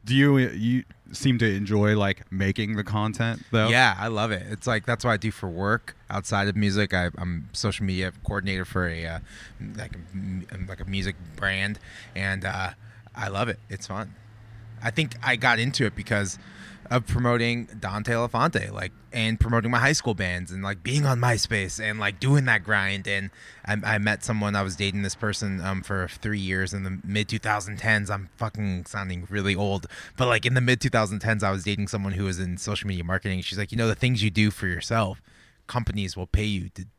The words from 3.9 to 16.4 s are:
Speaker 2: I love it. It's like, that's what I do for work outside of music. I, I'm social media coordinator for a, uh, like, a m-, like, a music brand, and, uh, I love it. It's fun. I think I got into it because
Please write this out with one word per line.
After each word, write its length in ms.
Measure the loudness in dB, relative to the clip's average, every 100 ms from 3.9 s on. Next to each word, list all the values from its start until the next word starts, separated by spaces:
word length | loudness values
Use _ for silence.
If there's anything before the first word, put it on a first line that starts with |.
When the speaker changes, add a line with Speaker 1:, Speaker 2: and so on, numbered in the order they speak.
| 4
Speaker 2:
I 100 | -2
love 220 | 0 0
it. 120 | -2 -6
It's 160 | -6 -2
like, 180 | -2 0
that's 180 | 0
what 80 | 2
I 60 | 2
do 140 | 0
for 180 | -4 -8
work 460 | -2 0 0 -2 -18 -8
outside 360 | -6 -2 0 2
of 80 | 4
music. 380 | 4 4 2
I, 160 | 2 0 -2
I'm 320 | -4 -4 -6
social 320 | -4 -2 0 0
media 280 | 0 -2 -4
coordinator 420 | -4 -2 0 -2 -2
for 220 | 0 0
a, 180 | -2 -4
uh, 140 | -6 -10 -18 -18 -14 -12 -10
like, 200 | -10 -12
a 40 | -10
m-, 520 | -8 -4 -6 -6 -10 -10
like, 100 | -8
a 60 | -4
music 300 | -2 -2 -6 -12 -2
brand, 440 | 0 0 -2 -4 -10 -18 -12 -4
and, 300 | -2 -2 -4
uh, 240 | -4 -4 -6 -20 -20 -18 -8
I 120 | -6
love 200 | -2 -2
it. 100 | -4 -8
It's 200 | -12 -8
fun. 260 | -8 -8 -12 -20 -20 -20 -18 -18 -8
I 100 | -4
think 240 | -2 -2 -2
I 120 | 0 2
got 200 | 4 4
into 260 | 2 2 0
it 80 | 0
because 420 | -2 0 0 -6